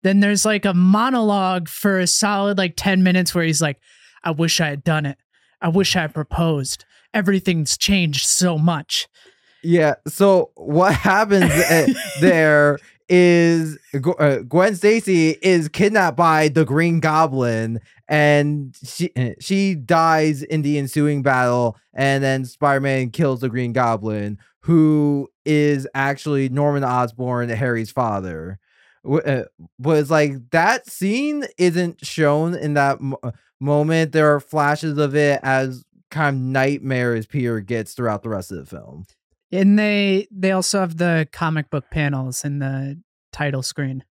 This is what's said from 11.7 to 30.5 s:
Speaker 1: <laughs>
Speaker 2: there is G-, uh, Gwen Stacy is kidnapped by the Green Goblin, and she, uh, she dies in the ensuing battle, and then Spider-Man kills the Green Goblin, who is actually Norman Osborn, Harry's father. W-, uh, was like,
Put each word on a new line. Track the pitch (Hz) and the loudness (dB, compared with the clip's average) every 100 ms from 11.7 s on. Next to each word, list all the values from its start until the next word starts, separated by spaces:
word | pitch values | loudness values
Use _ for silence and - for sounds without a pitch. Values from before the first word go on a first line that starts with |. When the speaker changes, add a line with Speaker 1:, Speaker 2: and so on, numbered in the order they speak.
| 165 135 - | 4 2 0
Speaker 1:
<laughs> | - 143 | -6 0
Speaker 2:
there | 175 170 156 147 147 143 - _ _ | 2 4 4 4 4 0 -8 _ _
is | 180 175 170 170 165 160 151 _ | 4 6 6 4 2 -2 -8 _
G-, | 143 135 180 | -4 -4 0
uh, | 147 135 | 0 0
Gwen | 127 151 196 | 0 2 2
Stacy | 190 208 226 196 180 160 156 | 2 2 2 2 2 2 2
is | 190 180 156 | 2 2 0
kidnapped | - 202 214 180 127 | 0 2 2 0 2
by | 170 156 156 | 2 4 2
the | 147 139 | 2 0
Green | 139 170 170 | 2 0 0
Goblin, | 156 156 160 131 120 110 113 113 _ _ - | 0 2 2 0 0 -2 -4 -6 _ _ -2
and | 151 147 147 147 147 135 - | 2 4 4 2 -2 -8 -14
she, | 131 - 170 - | -16 -6 -6 -2
uh, | 127 - | -4 -6
she | - 196 196 | -4 0 0
dies | 170 117 165 165 160 156 143 | -2 0 2 4 2 2 -2
in | 151 156 | -4 -4
the | 143 147 | -2 -2
ensuing | 135 151 147 143 | -2 -2 0 0
battle, | 135 127 127 123 120 107 _ | 0 2 2 2 -2 -4 _
and | - 135 139 | -4 0 0
then | 135 135 | 0 -2
Spider-Man | 127 - 143 139 139 135 123 | -6 -2 0 0 0 -2 -4
kills | 110 151 127 | -2 -2 0
the | 127 | -4
Green | 120 123 | -4 -4
Goblin, | 120 120 110 110 107 104 104 _ _ | -2 0 -2 -4 -6 -6 -10 _ _
who | - 165 156 151 147 143 135 _ - | 2 4 4 2 0 -2 -6 _ -2
is | 151 147 143 135 | 2 2 0 -4
actually | 135 135 139 156 143 135 | -4 -2 -4 -4 -2 -2
Norman | 131 147 143 | 0 0 0
Osborn, | 135 127 123 117 127 123 120 | -2 -2 -2 -4 -6 -4 -4
Harry's | 110 131 117 110 | -4 -2 -4 -4
father. | - 120 101 92 82 82 95 _ _ _ _ | -4 -4 -4 -8 -10 -12 -16 _ _ _ _
W-, | - 151 | -4 -4
uh, | 147 131 - _ 82 _ | -2 -4 -6 _ -20 _
was | 131 151 143 | 0 0 2
like, | 156 147 135 120 | 0 0 -4 -4